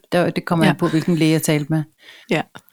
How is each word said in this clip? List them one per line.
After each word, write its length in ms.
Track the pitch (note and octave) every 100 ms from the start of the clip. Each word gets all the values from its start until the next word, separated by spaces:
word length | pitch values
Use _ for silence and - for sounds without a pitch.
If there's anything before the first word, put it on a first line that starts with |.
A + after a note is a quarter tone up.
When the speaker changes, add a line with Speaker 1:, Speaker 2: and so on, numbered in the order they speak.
| _
Speaker 1:
Der, 180 | F3 E3+
det 160 | E3+ -
kommer 200 | E3+ F3+
Speaker 2:
Ja. 60 |
Speaker 1:
an 60 | D3
på, 100 | E3
hvilken 280 | D#3 D#3 E3
læge 160 | D#3
jeg 100 | D#3+
talte 300 | D#3+ D3+ D3
med. 100 | D#3 D3 _ - - -
Speaker 2:
Ja. 120 | D#3+ - - -